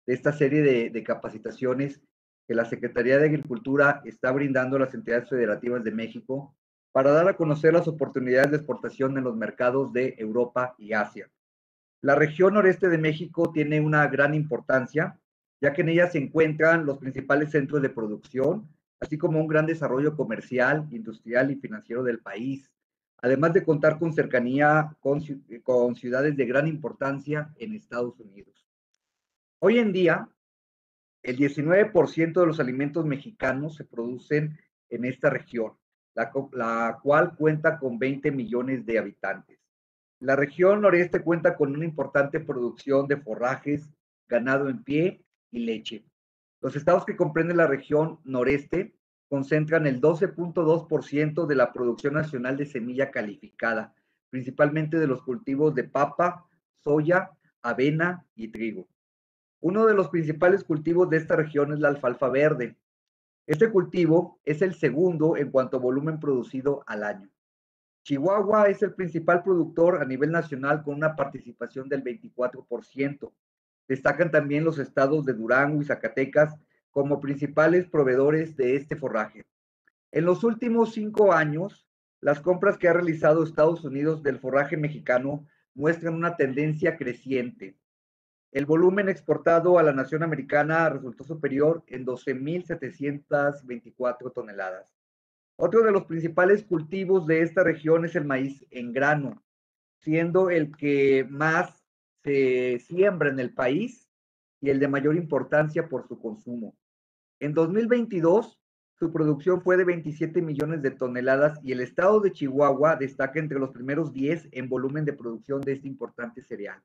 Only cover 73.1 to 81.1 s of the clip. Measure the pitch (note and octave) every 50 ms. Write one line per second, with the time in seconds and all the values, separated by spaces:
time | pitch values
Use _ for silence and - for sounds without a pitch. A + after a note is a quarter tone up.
73.1 | C#3+ - - - _ _ _ _ _ _ _ _ _ _ _ - C3+ C3+ - D3
74.1 | C#3 C#3+ F3 E3 D3+ D3+ D3 C#3+ C#3+ D3 D#3+ E3 D3+ C#3+ C3 - - - C3+ C#3
75.1 | D3+ D#3 D3 C3 B2 G#2+ A2+ A2+ B2 C3 C#3+ D3 D3+ D3+ C#3+ D3 A#2+ - - A2
76.1 | - - C3+ - - D3 D3+ D3+ D3+ - _ _ _ _ _ _ - C#3 C#3 C#3+
77.1 | D3 C#3+ C#3+ C3+ C#3 C#3 D3 C#3+ D3 D3+ D#3 E3 E3+ F3+ F3+ F3 - D#3 C#3 B2+
78.1 | B2+ C3 C3+ D3 D3+ D#3+ E3 D#3+ - - C3 B2 C3 C#3+ D3 - D3+ - C3+ A#2
79.1 | G#2 A2 G#2+ G#2+ - G#2+ - _ _ _ _ _ _ _ _ _ _ _ _ _
80.1 | - D3 E3 F3 F3+ F3+ A#3 A#3 A3+ A3+ B3 A#3+ A3+ A#3 A3+ A3 - A3 G#3+ G#3+